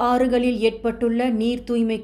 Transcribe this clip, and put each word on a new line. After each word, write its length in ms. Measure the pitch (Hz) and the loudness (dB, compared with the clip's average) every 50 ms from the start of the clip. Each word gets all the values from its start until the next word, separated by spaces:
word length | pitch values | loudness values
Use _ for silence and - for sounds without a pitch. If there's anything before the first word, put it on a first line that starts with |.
| 247 240 | 2 2
ஆறுகளில் 500 | 247 254 262 254 247 247 247 247 247 208 220 226 | 2 2 2 2 2 2 2 0 0 2 0 0
ஏற்பட்டுள்ள 600 | 220 220 - 233 226 233 247 233 226 233 240 254 233 214 | 0 0 -4 -4 -2 -2 -2 0 0 0 0 0 0 0
நீர் 200 | 220 240 240 240 - | 0 0 -2 -4 -4
தூய்மை 340 | - 240 233 233 220 220 214 | -4 -2 0 0 0 -2 -2